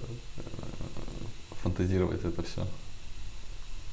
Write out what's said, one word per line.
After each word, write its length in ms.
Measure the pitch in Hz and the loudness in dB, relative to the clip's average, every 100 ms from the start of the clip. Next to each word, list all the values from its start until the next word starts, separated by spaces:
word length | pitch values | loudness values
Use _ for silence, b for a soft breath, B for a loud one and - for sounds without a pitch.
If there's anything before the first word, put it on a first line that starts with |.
| 120 120 - - 110 - - - - - - - - - - - | -2 -4 -4 -4 -4 -4 -4 -2 -2 -2 -2 -2 -2 -4 -4 0
фантазировать 600 | 95 90 90 92 87 90 | 2 4 6 6 6 4
это 180 | 90 85 | 2 0
всё. 180 | 85 90 92 - - - - - - - - - - - - | 0 0 0 0 -2 -4 -2 -2 -2 -2 -2 -2 -2 -2 0